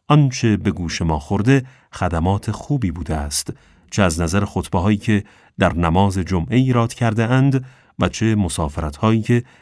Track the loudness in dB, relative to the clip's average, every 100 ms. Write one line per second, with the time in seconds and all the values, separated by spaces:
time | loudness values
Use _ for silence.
0 | 2 4 4 2 0 2 0 -4 -6 -2
1 | -2 -2 -2 -2 2 2 0 _ _ -6
2 | -2 0 0 -2 -4 -8 -4 -2 -2 -4
3 | -6 -6 -4 -6 -8 -12 _ _ _ 0
4 | 0 2 0 0 -2 -4 -2 0 0 0
5 | 0 -2 -2 _ _ -2 0 2 2 4
6 | 2 0 -2 -2 0 0 2 2 0 -2
7 | -2 0 0 2 2 2 -4 -16 _ -4
8 | -2 0 0 2 0 -2 -4 -4 -8 -2
9 | 0 2 2 0 -2 _